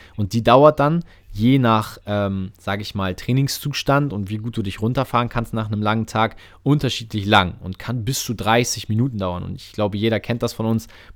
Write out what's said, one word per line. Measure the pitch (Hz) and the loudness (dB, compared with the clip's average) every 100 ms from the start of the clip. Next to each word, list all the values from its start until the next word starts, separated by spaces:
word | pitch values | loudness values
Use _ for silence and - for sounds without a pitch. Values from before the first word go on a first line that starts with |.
| - - | -14 -6
Und | 101 | -2
die | 117 | 0
dauert | 113 127 151 151 | 6 8 8 6
dann, | 143 170 - - - | 2 0 -4 -12 -14
je | 101 117 135 | 0 4 4
nach, | 123 110 107 - - | 4 2 0 -10 -6
ähm, | 104 101 95 95 - | -2 -2 -2 -6 -8
sag | - 101 | -8 -6
ich | 104 | -6
mal, | 101 95 92 | -4 -4 -4
Trainingszustand | - 127 139 - 147 139 - 139 143 | -2 0 0 -2 -6 -4 0 0 0
und | 101 98 | -4 -6
wie | 107 | -6
gut | 117 113 | -6 -6
du | |
dich | 98 - | -6 -2
runterfahren | 110 127 127 120 120 | -2 0 0 0 0
kannst | 120 110 | -4 -4
nach | 113 107 | -4 -4
einem | 104 | -2
langen | 104 110 110 | 0 0 -2
Tag, | 110 110 - - - | 0 0 -2 -18 -6
unterschiedlich | 135 147 135 - 113 107 101 | 0 2 2 -4 -6 -4 4
lang | 104 92 - | 4 4 -2
und | 90 92 | -10 -10
kann | - 120 | -6 -4
bis | 107 131 | -4 -4
zu | - | -4
dreißig | 107 98 117 123 - - | -4 2 2 2 -4 -2
Minuten | 110 135 110 | 0 0 -2
dauern. | 92 90 | -4 -4
Und | 92 95 | -8 -12
ich | - | -12
glaube, | - 104 101 | -4 -4 0
jeder | 110 110 | 0 0
kennt | - 120 | -2 -4
das | 117 | -4
von | - 113 | -4 0
uns. | 113 - - - | 0 -2 -14 -18